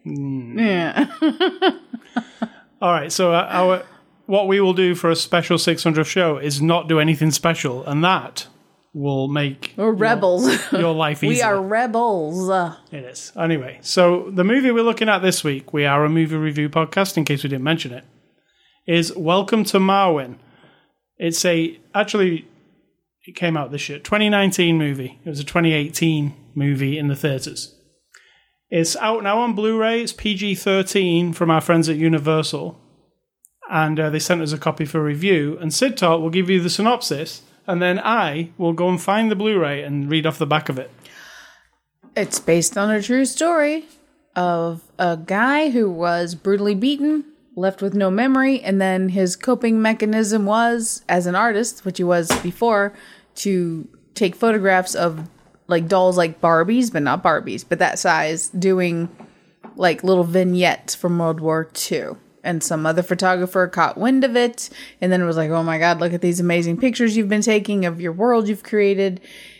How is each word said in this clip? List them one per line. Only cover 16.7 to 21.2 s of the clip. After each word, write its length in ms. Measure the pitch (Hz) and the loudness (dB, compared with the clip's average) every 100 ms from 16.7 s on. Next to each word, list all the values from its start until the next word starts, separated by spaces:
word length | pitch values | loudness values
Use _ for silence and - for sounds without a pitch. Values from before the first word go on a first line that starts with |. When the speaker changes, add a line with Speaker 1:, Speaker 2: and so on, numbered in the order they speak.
| 156 160 - 190 - | 0 0 0 0 0
Speaker 1:
in 80 | 151 | -2
case 160 | 143 | -2
we 60 | 139 | -2
didn't 140 | 135 | -4
mention 280 | 139 165 139 | -2 -2 -4
it, 100 | 123 - _ _ _ _ _ _ _ - | -12 -18 _ _ _ _ _ _ _ 0
is 260 | 170 165 - | 0 0 -4
Welcome 460 | 160 185 196 226 202 | 0 0 2 0 2
to 140 | 196 | 2
Marwen. 560 | 190 196 190 151 127 127 _ _ _ _ _ _ _ | 2 2 2 0 -4 -14 _ _ _ _ _ _ _
It's 280 | - | -6